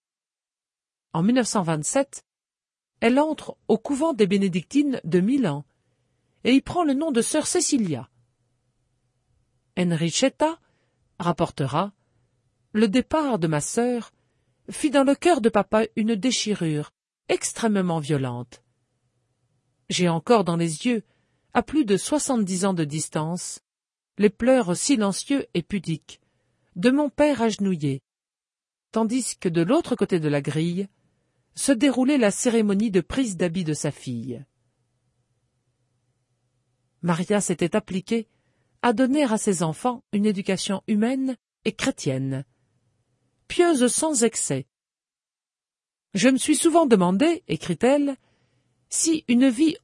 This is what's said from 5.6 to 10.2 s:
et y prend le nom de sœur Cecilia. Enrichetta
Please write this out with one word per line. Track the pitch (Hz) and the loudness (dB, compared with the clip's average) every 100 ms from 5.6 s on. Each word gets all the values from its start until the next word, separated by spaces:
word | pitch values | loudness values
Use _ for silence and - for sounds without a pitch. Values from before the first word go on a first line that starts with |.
| - _ _ _ _ _ _ _ | -10 _ _ _ _ _ _ _
et | 226 | 2
y | 269 | 2
prend | - 359 | 2 -2
le | 311 | 0
nom | 269 320 | 0 0
de | 233 | 0
sœur | 226 302 302 | 0 -2 0
Cecilia. | 359 349 269 185 123 127 _ _ _ _ _ _ _ _ _ _ _ _ _ _ _ _ - | -2 0 0 0 -4 -8 _ _ _ _ _ _ _ _ _ _ _ _ _ _ _ _ -4
Enrichetta | 180 160 165 - | -2 0 -2 0